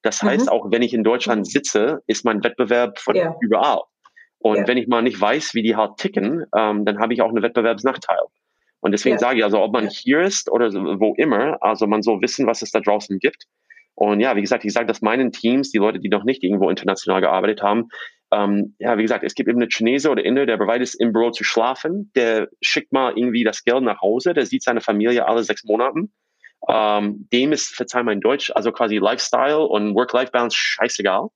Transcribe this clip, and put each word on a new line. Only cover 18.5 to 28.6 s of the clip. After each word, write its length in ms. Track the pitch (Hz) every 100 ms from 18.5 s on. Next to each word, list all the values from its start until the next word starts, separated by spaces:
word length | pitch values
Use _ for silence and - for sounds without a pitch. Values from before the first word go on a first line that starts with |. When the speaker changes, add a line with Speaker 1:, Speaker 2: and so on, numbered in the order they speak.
| 101 104 -
Speaker 1:
ja, 180 | 113 110
wie 60 |
gesagt, 200 | 110 117
es 120 | - -
gibt 120 | 120
eben 140 | 120
einen 80 | 117
Chinese 400 | - 113 139 151
oder 160 | 120 -
Inder, 200 | 127 139
der 100 | 107
bereit 240 | 101 120
ist, 140 | 123 -
im 180 | 117
Büro 160 | 110 117
zu 140 | - 110
schlafen, 680 | - 117 131 156 196 208 -
der 340 | 117 110 98 _
schickt 300 | - - -
mal 220 | 135 127 110
irgendwie 280 | 123 117
das 200 | 113 104
Geld 200 | - 123
nach 180 | 123 101
Hause, 320 | 95 117 180
der 120 | 165 123
sieht 160 | 135
seine 180 | - 117
Familie 460 | - 104 110 120 98
alle 160 | 113
sechs 200 | 113 -
Monaten. 480 | 110 107 131 156 208 _ _ _ - _ -
Ähm, 600 | 110 107 104 104 104 104
dem 200 | 120 135
ist, 240 | 151 - -
verzeih 280 | - 123
mein 180 | 120 101
Deutsch, 300 | 107 143 -
also 160 | -